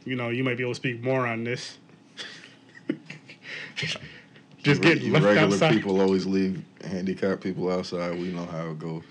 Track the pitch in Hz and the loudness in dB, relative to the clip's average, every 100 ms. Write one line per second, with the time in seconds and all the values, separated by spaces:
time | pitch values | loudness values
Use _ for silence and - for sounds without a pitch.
0 | 123 127 120 120 131 123 123 117 135 117 | -8 -4 -2 0 0 -2 -4 -4 -4 -4
1 | 123 131 123 113 117 123 - - - - | 0 0 0 -2 -4 -6 -8 -16 -20 -20
2 | - - - - - - - - - - | -20 -16 -16 -16 -20 -20 -20 -18 -10 -10
3 | - - - - - - - - - - | -10 -18 -18 -20 -14 -12 -12 -8 -6 -6
4 | 76 - - - - - 147 139 165 147 | -10 -18 -20 -20 -20 -4 2 6 6 4
5 | 123 151 196 - 196 101 160 110 98 95 | 4 4 6 6 6 4 4 4 2 2
6 | 95 95 92 95 95 85 - - - 92 | 4 2 2 0 0 -2 -10 -14 -8 -6
7 | 95 92 101 92 98 90 90 92 92 90 | -4 -2 -2 -2 -4 -2 -2 -2 -4 -4
8 | 87 87 90 87 85 82 82 78 82 80 | -4 -4 -6 -6 -6 -8 -8 -8 -8 -10
9 | - | -12